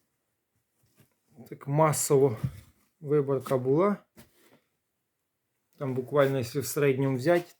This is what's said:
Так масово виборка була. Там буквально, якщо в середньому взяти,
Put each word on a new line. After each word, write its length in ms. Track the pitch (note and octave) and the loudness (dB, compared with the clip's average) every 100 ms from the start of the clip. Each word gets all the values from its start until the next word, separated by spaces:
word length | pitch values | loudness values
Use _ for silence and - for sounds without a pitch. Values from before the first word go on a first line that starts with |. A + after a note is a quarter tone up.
| _ _ _ _ _ _ _ _ _ _ _ _ _ - C3+ | _ _ _ _ _ _ _ _ _ _ _ _ _ -20 -20
Так 180 | D3 C#3+ | -14 -4
масово 680 | C#3+ D#3 C#3+ - C#3+ C3+ A#2 - - - _ _ _ | 2 2 2 2 4 4 0 -6 -8 -20 _ _ _
виборка 580 | D3 D3 C3+ C3 B2 C3+ | -2 -2 0 -4 -2 -2
була. 400 | B2+ C#3+ G3 G3+ _ - - _ _ _ _ _ _ _ _ _ _ _ _ _ _ - | 0 2 2 -2 _ -20 -20 _ _ _ _ _ _ _ _ _ _ _ _ _ _ -10
Там 160 | C#3 | -6
буквально, 440 | B2+ B2+ C#3+ C#3 C3+ | -6 -2 2 2 2
якщо 240 | A#2+ C#3+ | -4 -6
в 40 | A#2+ | -6
середньому 520 | D3+ C#3+ B2+ C3+ C3 | 0 0 2 0 0
взяти, 340 | C#3 F3 F3 | 2 0 0